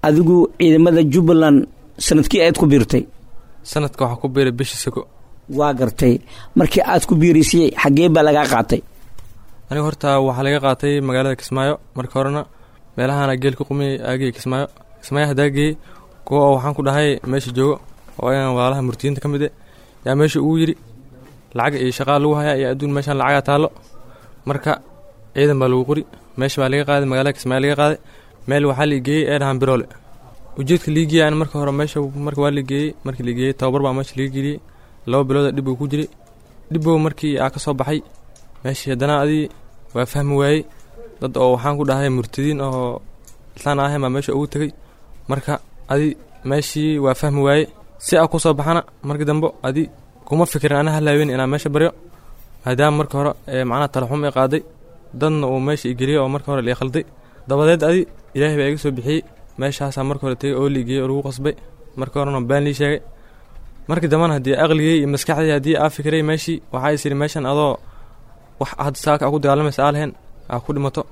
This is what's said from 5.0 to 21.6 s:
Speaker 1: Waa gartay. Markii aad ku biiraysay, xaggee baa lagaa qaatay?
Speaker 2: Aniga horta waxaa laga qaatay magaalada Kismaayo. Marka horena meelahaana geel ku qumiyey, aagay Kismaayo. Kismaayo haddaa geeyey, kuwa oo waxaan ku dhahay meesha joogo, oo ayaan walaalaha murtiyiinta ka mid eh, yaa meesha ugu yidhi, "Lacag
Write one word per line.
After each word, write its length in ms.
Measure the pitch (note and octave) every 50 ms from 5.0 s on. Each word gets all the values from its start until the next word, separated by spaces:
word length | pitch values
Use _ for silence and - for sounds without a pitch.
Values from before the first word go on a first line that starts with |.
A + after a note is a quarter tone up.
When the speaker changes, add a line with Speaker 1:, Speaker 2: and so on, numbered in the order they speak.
| - - - - - - - - -
Speaker 1:
Waa 260 | - C#3 C3+ D3 D3 C#3+
gartay. 400 | B2 B2+ A#2 - - C#3 B2+ A#2+ - - - - - - - -
Markii 300 | - F3+ D3+ - - -
aad 220 | - - F3 -
ku 100 | - F3+
biiraysay, 560 | D#3+ D#3+ F3 E3 D#3 D#3 - - E3+ E3+ C#3 -
xaggee 320 | - - D3 C#3 C#3+ E3+ F3
baa 140 | D#3 E3 D3+
lagaa 240 | D3+ D3 D3 D3+ B2
qaatay? 320 | C3 A#2 A2+ - - A2+ - - - - - - - - - - - - - - - - -
Speaker 2:
Aniga 200 | - C3+ D3 D3
horta 240 | D3+ D3+ - - C#3+ C#3 C#3
waxaa 240 | C3+ C3+ B2+ B2 C#3
laga 140 | C#3 C#3+ D3
qaatay 340 | C3+ C#3 - - - D3 C#3+ C#3+
magaalada 360 | C#3 C3+ B2+ B2+ C3 C3+ C3
Kismaayo. 380 | B2 - - B2+ C3 C3 C#3 D3+ - - - -
Marka 200 | - B2+ B2 -
horena 280 | C3+ C3+ C3+ C#3+ D3+ D3+ - - - - - - - - - -
meelahaana 420 | - A#2+ C3 C#3 C#3+ C#3+ C3+ C3
geel 180 | B2+ C3 C#3 C3
ku 80 | - D3
qumiyey, 360 | - C#3 C#3+ C#3+ C#3 C3+ C3
aagay 320 | - - B2+ C3 C3+ C3 A#2
Kismaayo. 340 | - - C3 B2+ C3 C#3+ C#3+ - - - - -
Kismaayo 300 | - - - C3+ C#3+ D3 D3
haddaa 200 | C#3 C3 C#3+ D3
geeyey, 240 | C#3 C#3 D3 D3+ D#3 D#3 - - - - - - - - -
kuwa 180 | - C3+ D3
oo 140 | C#3+ C#3+ C#3
waxaan 200 | C3 B2+ C#3+ D3
ku 80 | C3 D3
dhahay 260 | C3+ C3+ D3 D3+ D3 C#3 - -
meesha 240 | B2 B2+ C#3 C3 B2+ A#2+
joogo, 240 | B2 C3 C#3+ D3 - - - - - - - -
oo 120 | - - B2
ayaan 260 | C3+ C3+ C3+ C3+ B2+
walaalaha 280 | B2 B2 B2+ C3+ C#3 C3
murtiyiinta 380 | B2+ A#2+ - - C#3 C#3+ C3+
ka 80 | - D3
mid 140 | C#3+ C#3+ D3
eh, 100 | - - - - - - - - - - - -
yaa 120 | A#2+ C3
meesha 240 | C#3+ D3+ D#3 D3+ D#3+
ugu 160 | - D3+ D#3+ E3
yidhi, 160 | D#3+ D#3+ - - - - - - - - - - - - - - - _
"Lacag 240 | - A#2+